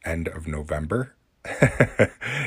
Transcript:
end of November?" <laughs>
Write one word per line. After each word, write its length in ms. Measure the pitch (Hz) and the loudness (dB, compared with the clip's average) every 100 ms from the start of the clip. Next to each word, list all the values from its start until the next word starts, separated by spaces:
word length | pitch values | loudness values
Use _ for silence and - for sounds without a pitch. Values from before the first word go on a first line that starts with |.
end 240 | 80 82 82 | -6 -4 -4
of 200 | 80 78 | -6 -6
November?" 680 | 76 73 73 78 120 127 _ _ _ - | -6 -4 -4 0 -2 -2 _ _ _ -12
<laughs> 680 | - 127 - 113 - 104 - - 139 | 2 2 4 2 4 2 2 -8 -4